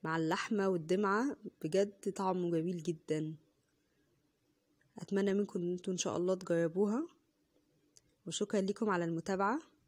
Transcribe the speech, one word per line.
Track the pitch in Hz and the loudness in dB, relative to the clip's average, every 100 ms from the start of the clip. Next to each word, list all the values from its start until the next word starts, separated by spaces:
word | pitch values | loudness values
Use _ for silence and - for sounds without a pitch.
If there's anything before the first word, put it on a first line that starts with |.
مع | 165 160 | -2 0
اللحمة | 160 185 - 214 196 | 0 0 0 0 2
والدمعة، | 180 156 185 208 202 269 - 208 _ | 0 2 2 2 2 0 -4 -10 _
بجد | 160 180 202 - - 185 | -2 2 2 -2 -6 -2
طعمه | 190 185 175 | 0 0 2
جميل | 170 165 175 | 0 0 -4
جدًا. | 156 165 - 156 156 156 _ _ _ _ _ _ _ _ _ _ _ _ _ _ _ - | -4 -6 -2 -2 -2 -8 _ _ _ _ _ _ _ _ _ _ _ _ _ _ _ -18
أتمنى | - 196 202 | -4 0 2
منكم | 196 202 196 | 2 0 -2
ان | 175 | -2
انتوا | 180 185 | -4 -4
ان | 185 | -2
شاء | 190 147 | -2 0
الله | 180 185 | 0 0
تجربوها، | 185 170 170 170 208 226 339 - _ _ _ _ _ _ _ - _ _ - | 0 2 2 2 0 0 -4 -10 _ _ _ _ _ _ _ -20 _ _ -10
وشكرًا | 160 208 214 | -4 0 0
لكم | 196 202 214 | 0 0 0
على | 185 170 | 0 0
المتابعة | 165 165 190 196 262 - _ | -2 -2 0 2 0 -4 _